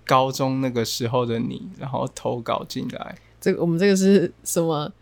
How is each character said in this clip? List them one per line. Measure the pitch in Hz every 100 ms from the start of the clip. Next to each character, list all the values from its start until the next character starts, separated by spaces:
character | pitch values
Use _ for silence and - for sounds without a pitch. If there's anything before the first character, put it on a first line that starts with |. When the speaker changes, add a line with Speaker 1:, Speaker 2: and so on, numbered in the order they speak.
Speaker 1:
高 | - 131 131
中 | 135 135 131
那 | 131
个 | 120
时 | 110 - 117
候 | 127
的 | 120 113
你， | 127 - - -
然 | 135
后 | 123 127
投 | - 120 123
稿 | 117 - -
进 | 131 -
来？ | - - - _ _
Speaker 2:
这 | 196
个， | 185
我 | 170
们 | 165
这 | 202
个 | 190
是 | 190 196 170 -
什 | - 170
么？ | 165 147 156 -